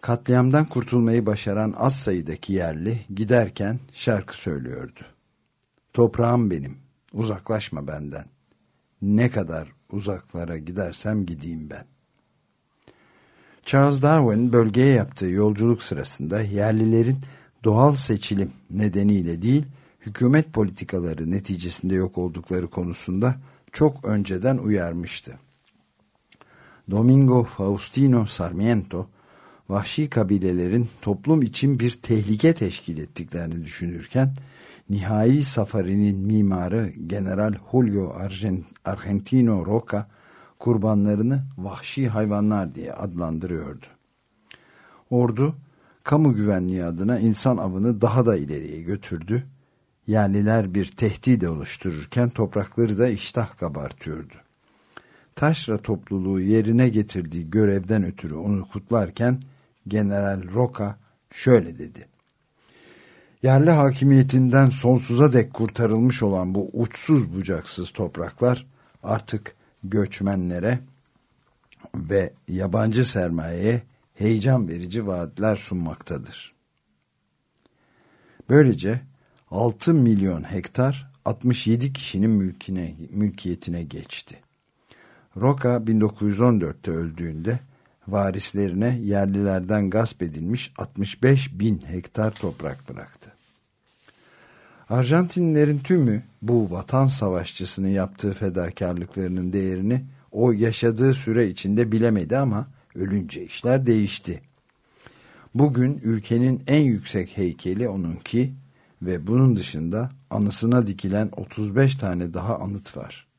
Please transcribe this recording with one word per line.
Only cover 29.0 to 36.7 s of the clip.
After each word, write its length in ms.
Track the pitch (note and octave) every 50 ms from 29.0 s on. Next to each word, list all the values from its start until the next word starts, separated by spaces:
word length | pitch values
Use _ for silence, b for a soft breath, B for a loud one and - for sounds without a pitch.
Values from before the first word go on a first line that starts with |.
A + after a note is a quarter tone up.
| G2 - b b b b b b b b b b b b
vahşi 400 | F#2+ G2+ G2 - - - D3+ C#3+
kabilelerin 800 | - A#2+ G#2+ F#2 G2+ G2+ F2+ F#2 F2+ F2+ F2 F2+ G2 A#2+ A#2+ A#2 - -
toplum 400 | - G2+ G2+ F#2+ - C#3 D#3+ D#3+
için 380 | C3+ A2 - - - C#3 C#3 B2
bir 120 | A2+ A#2+
tehlike 600 | A#2 - _ - A#2+ A2 G#2 G2 A2 G#2 - D#3+ E3
teşkil 440 | E3 - F#2 F2+ - - - E2+ D2+
ettiklerini 680 | D#2 - - - E2+ - - F2 E2+ E2 D#2+ E2+ E2
düşünürken, 720 | D#2 - - F2+ E2+ E2+ E2+ D#2+ - - B2+ C3 C3+ C3+ B B B B B B B B B B B
nihai 520 | G2 G2+ F#2+ F#2+ G#2+ G#2 G#2+ A#2 C3 D3
safarinin 760 | C#3+ C3+ - - G#2 G2 - A2 F#2 F2+ G2 G2+ G#2 G#2 G2 F#2+
mimarı 760 | F#2+ G2+ A2 G#2+ G#2 G2 F#2+ F#2 F2+ F2+